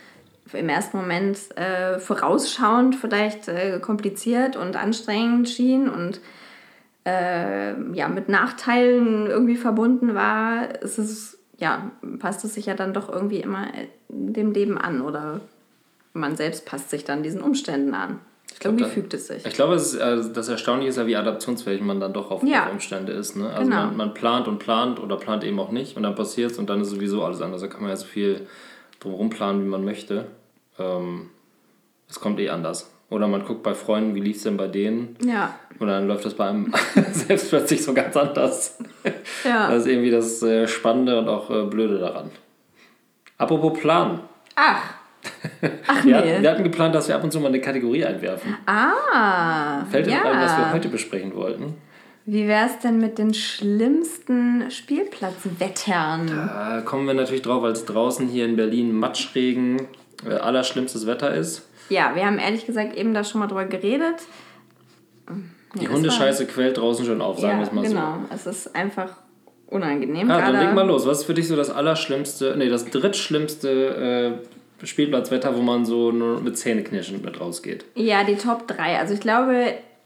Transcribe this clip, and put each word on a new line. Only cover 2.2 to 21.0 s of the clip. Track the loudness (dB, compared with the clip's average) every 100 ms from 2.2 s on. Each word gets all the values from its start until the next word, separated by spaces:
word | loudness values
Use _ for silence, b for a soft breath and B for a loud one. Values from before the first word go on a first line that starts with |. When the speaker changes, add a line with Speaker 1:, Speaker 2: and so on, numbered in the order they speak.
| 2 2 0 2 4 6 4 2
Speaker 1:
vielleicht, | 0 0 0 -2 -6
äh, | -4 -2 -2
kompliziert | -2 -2 -2 -4 -2 0 0 -2
und | -4 -2
anstrengend | -2 -2 -2 0 2 2 2
schien | 2 4 4 2
und, | 0 -6 -8 B B B B B B B _ -2
äh, | 0 0 0 -2 -2 -4 -4 -6
ja, | -4 -2
mit | -2 0
Nachteilen | 2 2 -2 0 4 6 6 4 2 2
irgendwie | 4 4 2
verbunden | 2 2 4 4 2
war, | 2 2 2 0 -2 -4 -6
ist | -8 -4
es, | -4 -6 -14 -20 _ -6
ja, | -2 -2 -6 -12 -12 -6
passt | -6 -6
es | -8 -6
sich | -6
ja | -4
dann | -2
doch | -4 -4
irgendwie | -4 -2 -4
immer, | -4 -6 -6
äh, | -10 -14 -16 -14
dem | -8 -4 -2 0
Leben | 2 0 0
an | -2 -2
oder | -4 -6 -8 -10 -12 _ _ _ _ _ _
man | -6 -4 -2
selbst | -4 -6 -10
passt | -12 -8
sich | -8 -4
dann | -4
diesen | -4 -2
Umständen | -2 -2 -2 -2 0
an. | -2 -6 -8 -14 _ -20
Speaker 2:
Ich | -6
glaub, | 0
Speaker 1:
Irgendwie | 0 0
Speaker 2:
da, |
Speaker 1:
fügt | -2 -6
es | -8 -10
sich. | -10 -6
Speaker 2:
ich |
glaube, | 2 4 4
es | 2
ist, | 0
äh, | 0 0 -2
das | -4 -4
Erstaunliche | -4 0 0 0
ist |
ja, | 0